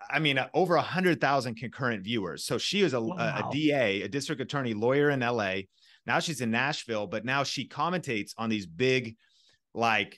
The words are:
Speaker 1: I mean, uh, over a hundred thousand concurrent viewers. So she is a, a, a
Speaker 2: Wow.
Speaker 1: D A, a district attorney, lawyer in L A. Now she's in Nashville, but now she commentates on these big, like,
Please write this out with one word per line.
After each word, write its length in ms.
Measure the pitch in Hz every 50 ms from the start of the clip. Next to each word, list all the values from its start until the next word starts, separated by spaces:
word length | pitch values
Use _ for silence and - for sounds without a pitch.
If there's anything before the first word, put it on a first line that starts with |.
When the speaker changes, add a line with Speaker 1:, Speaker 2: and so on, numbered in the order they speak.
| 98 -
Speaker 1:
I 100 | 139 147
mean, 180 | 156 147 135
uh, 100 | 135 123 - -
over 220 | 180 190 175 170
a 60 | 147
hundred 380 | 123 - 131 180 185 180 156 123
thousand 360 | 147 135 143 139 120 127 113
concurrent 480 | - 131 110 - - 131 120 113 98 92
viewers. 420 | 107 120 110 95 85 71 - -
So 120 | - 127
she 240 | 110 - - 170 208
is 120 | 190 160 135
a, 40 |
a, 40 | 120
a 20 | 113
Speaker 2:
Wow. 440 | 110 185 - 117 110 90 107 - -
Speaker 1:
D 220 | 120 147 156 147 143
A, 280 | 135 120 101 98 101 95
a 40 |
district 340 | 104 123 143 135 - 151 123
attorney, 320 | 123 - - 143 131 117 107
lawyer 360 | 104 113 123 135 147 143 147
in 120 | 139 131
L 200 | 120 120 123 113
A. 260 | 101 95 92 98 95 - _ _ _ - - _ _
Now 140 | 117 123 165
she's 200 | 170 170 147 123
in 120 | 127 113
Nashville, 560 | 113 120 131 143 156 - - 117 110 104 104
but 180 | 90 113 107 104
now 180 | 127 135 143 131
she 240 | - - 143 131
commentates 640 | - - 139 151 170 185 175 - 131 117 104 101 - -
on 120 | - 113 113
these 180 | 110 107 95
big, 500 | 85 82 82 127 131 131 131 120 110 113 - _ _ _ _ _ _ _ _ _ _ -
like, 440 | 107 117 113 110 104 101 92 -